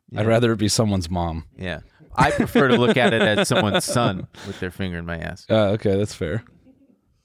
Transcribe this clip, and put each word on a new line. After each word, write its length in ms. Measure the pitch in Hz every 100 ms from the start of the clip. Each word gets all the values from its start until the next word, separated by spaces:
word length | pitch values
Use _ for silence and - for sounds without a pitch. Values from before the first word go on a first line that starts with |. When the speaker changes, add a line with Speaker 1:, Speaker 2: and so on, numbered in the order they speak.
| _ 107
Speaker 1:
I'd 60 |
Speaker 2:
Yeah. 20 | 110
Speaker 1:
rather 280 | 113 120
it 60 | 113
be 100 | 107
someone's 400 | - 110 95 85
mom. 360 | 90 85 82 - -
Speaker 2:
Yeah. 240 | 92 78 - _ - -
I 160 | 139
prefer 360 | - 139 247 135
to 80 | 120
look 200 | 120 123
at 160 | 120
it 100 | 113
as 240 | 104 104 95
someone's 360 | - 104 127 -
Speaker 1:
<laughs> 0 |
Speaker 2:
son 420 | 123 117 92 - - 101
with 100 | 98
their 120 | 92
finger 260 | - 95 85
in 80 | 85
my 120 | 85
ass. 280 | 82 85 -
Speaker 1:
Uh, 200 | 110 101
okay, 260 | 107 107 98
that's 180 | 104 -
fair. 280 | 95 110 - _ _ _ _ _ _ _